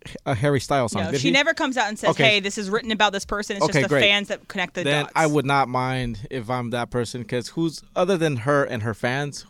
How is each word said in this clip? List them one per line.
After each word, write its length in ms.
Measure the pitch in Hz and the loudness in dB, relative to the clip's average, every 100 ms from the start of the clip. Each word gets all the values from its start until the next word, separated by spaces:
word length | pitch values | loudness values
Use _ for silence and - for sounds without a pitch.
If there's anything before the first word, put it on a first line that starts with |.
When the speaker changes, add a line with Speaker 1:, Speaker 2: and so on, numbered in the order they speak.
| - - | -18 -8
Speaker 1:
a 100 | 143 | -4
Harry 240 | 113 147 139 | 0 2 0
Styles 340 | - 143 117 | 2 0 0
song," 100 | - | -2
Speaker 2:
No, 60 | - | -2
Speaker 1:
did 100 | 135 | 0
Speaker 2:
she 80 | 262 | 2
Speaker 1:
he? 20 | |
Speaker 2:
never 200 | 277 285 | 2 2
comes 240 | - 285 247 | 0 -2 0
out 120 | 208 | -2
and 100 | 214 | 0
says, 100 | 202 | 0
Speaker 1:
Okay. 120 | - | 4
Speaker 2:
"Hey, 160 | 220 208 | 4 4
this 160 | 196 214 | 0 -6
is 140 | 190 | -4
written 200 | 220 220 | -4 -2
about 220 | 214 208 | 0 2
this 140 | 190 - | 0 -6
person." 300 | 208 208 202 | -6 -4 0
It's 80 | - | 2
Speaker 1:
Okay, 140 | 156 | 2
Speaker 2:
just 20 | |
the 60 | - | 4
Speaker 1:
great. 100 | 143 | 4
Speaker 2:
fans 280 | 202 202 202 | 6 4 0
that 200 | 190 - | -8 -8
connect 240 | 196 175 185 | -6 -6 -4
the 60 | |
Speaker 1:
Then 200 | 147 147 | 0 0
Speaker 2:
dots. 80 | 143 | 0
Speaker 1:
I 120 | 156 156 | 2 2
would 180 | 147 | 2
not 240 | 135 139 127 | 2 2 2
mind 580 | 127 127 131 120 104 - | 0 -2 -2 -4 -8 -8
if 180 | 131 110 | -8 -4
I'm 220 | 127 120 | -4 -2
that 180 | 120 117 | -4 -2
person, 320 | 123 113 120 | -4 -4 -8
'cause 240 | 113 123 - | -4 -4 -4
who's, 340 | 165 165 - - | -2 -4 -4 -6
other 220 | 175 180 180 | -2 2 2
than 200 | 160 123 | 2 0
her 260 | 127 143 | 2 2
and 180 | 139 120 | 2 -2
her 120 | 113 | -4
fans, 480 | 101 123 135 147 - | -2 -2 -2 -4 -10